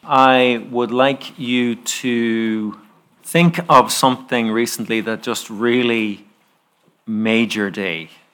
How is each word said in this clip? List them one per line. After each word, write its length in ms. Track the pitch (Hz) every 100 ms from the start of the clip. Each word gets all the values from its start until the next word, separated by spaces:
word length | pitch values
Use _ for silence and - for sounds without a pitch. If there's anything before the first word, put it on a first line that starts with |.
I 600 | - 139 131 127 127 117 104
would 220 | 120 127
like 440 | 123 135 135 - -
you 380 | 120 123 120
to 1040 | 113 - - 127 120 117 113 113 110 107 104 - _ _ _
think 340 | - 165 175 165 175
of 220 | 139 113
something 600 | - 135 127 - 123 113
recently 480 | 110 120 - 107 113
that 200 | 107 110
just 300 | - 113 -
really 760 | 104 120 123 120 117 110 98 - _ _ _ _ _ _ _
made 520 | - 110 110 113 113 107
your 160 | 101
day. 380 | 90 95 82 80 - _